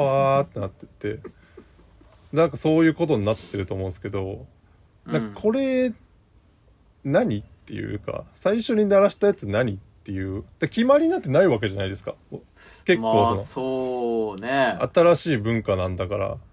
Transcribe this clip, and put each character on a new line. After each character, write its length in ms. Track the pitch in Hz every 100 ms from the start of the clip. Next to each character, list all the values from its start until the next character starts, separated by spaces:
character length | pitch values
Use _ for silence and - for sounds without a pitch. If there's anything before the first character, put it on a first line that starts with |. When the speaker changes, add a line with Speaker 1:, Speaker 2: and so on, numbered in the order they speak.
Speaker 1:
ァ 380 | 139 139 135 139
ー 40 |
っ 40 | -
て 120 | 110
な 60 | 98
っ 20 |
て 160 | - -
っ 40 |
て、 300 | - 104 87 - - - - - _ - - - _ -
な 160 | 147 160
ん 20 |
か 60 | 135
そ 240 | 156 160
う 60 | 165
い 40 |
う 40 |
こ 120 | 156 160
と 100 | 113
に 80 | 104
な 80 |
っ 40 | 113
て 200 | - 101
る 80 | 92
と 80 |
思 100 | 98
う 40 | 95
ん 20 |
で 20 |
す 100 | -
け 80 | -
ど、 360 | 101 95 113 131 _ _ _ _ _ -
Speaker 2:
う 40 |
ん。 40 |
Speaker 1:
な 60 | -
ん 140 | 151
か 80 | 101
こ 100 | 214
れ、 420 | 262 269 254 254 - _ _ _ _ _ _ _ _ _ _
何？ 360 | 139 143 117 104
っ 40 | - - -
て 80 |
い 220 | 104 104 104
う 40 |
か、 240 | - - -
最 260 | - 185 226
初 160 | 220 214
に 100 | 202
鳴 140 | 196
ら 100 | 196
し 60 | -
た 120 | 202
や 60 |
つ 140 | 196 101
何？ 260 | 107 123
っ 40 | 98 - _ -
て 60 |
い 260 | 95 95 95
う。 60 | - -
で、 80 | 160
決 180 | 226 247
ま 120 | 294
り 120 | 330
な 80 | 370
ん 40 |
て 80 | 151
な 120 | 143
い 60 | 185
わ 120 | 110
け 100 | 98
じ 60 | 98
ゃ 40 |
な 60 | 95
い 40 |
で 60 | 95
す 80 |
か。 120 | - - - - - _ - - -
結 160 | 113
構 120 | 113
そ 60 | 117
の、 40 | 117
Speaker 2:
ま 60 |
あ、 60 | 101
そ 960 | - 131 131 131 127 127 117 113 107 95
う 40 |
ね。 360 | 117 139 123 90 135
Speaker 1:
新 220 | 180 170 151
し 180 | 165
い 40 | 120
文 260 | 110 113
化 120 | 104 92
な 120 | 92
ん 80 | 92
だ 120 | 95
か 100 | 101
ら。 200 | 98 131 -